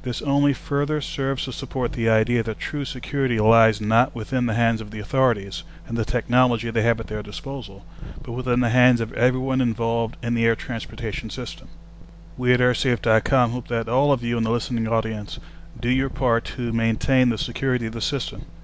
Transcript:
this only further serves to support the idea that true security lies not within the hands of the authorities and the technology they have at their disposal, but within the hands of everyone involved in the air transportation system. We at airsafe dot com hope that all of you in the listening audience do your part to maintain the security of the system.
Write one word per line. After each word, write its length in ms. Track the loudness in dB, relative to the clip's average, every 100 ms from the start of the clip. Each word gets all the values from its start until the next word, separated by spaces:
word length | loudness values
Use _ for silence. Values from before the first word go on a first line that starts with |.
this 200 | -6 -4
only 300 | 0 2 2
further 480 | 0 -2 -2 0 -2
serves 460 | -4 -4 -2 -2 -6
to 80 |
support 400 | -8 -6 -4 -2
the 160 | 0 2
idea 340 | 2 2 0
that 160 | 0 -4
true 240 | -6 -4
security 560 | -6 -8 -6 -2 0 4
lies 400 | 6 8 6 4
not 340 | 2 2 2
within 340 | -2 -4 0 0
the 60 |
hands 280 | 2 2 0
of 100 | -4
the 80 | -8
authorities 640 | -2 2 2 2 -4 -10 -12 -16 -6
and 100 | -4
the 60 |
technology 680 | 0 0 2 2 4 2 0
they 120 | 0
have 180 | 2 0
at 80 | -2
their 160 | -6
disposal, 640 | -6 -8 -8 -8 -10 -14 -16 -12 -10 -8
but 120 | -6
within 260 | -4 0 2
the 80 | 4
hands 320 | 6 6 6
of 140 | 0
everyone 480 | 2 2 2 0 2
involved 560 | 0 0 0 0 -2 -4
in 120 | -2
the 120 | 2 2
air 120 | 2
transportation 720 | -2 -6 -6 -6 -4 -4 -6
system. 400 | -8 -8 -10 -14 -16 -16 -18 -18 -18 -16 -2
We 140 | 2
at 80 | 6
airsafe 420 | 4 4 2 2
dot 220 | 4 4
com 280 | 4 4 4
hope 180 | 0 -2
that 180 | -4 0
all 240 | 2 4
of 100 | 2
you 160 | 2 0
in 60 |
the 80 | 2
listening 380 | 0 0 -2 0
audience 500 | 0 0 -6 -6 -10 -12 -16 -16 -6
do 100 | 0
your 200 | 0 0
part 340 | 0 2 2 0 -6
to 160 | -2
maintain 560 | 0 0 0 2 4 4
the 80 | 2
security 480 | -4 -2 0 0 -2
of 80 |
the 80 | -4
system. 440 | -4 -4 -4 -8 -12 -14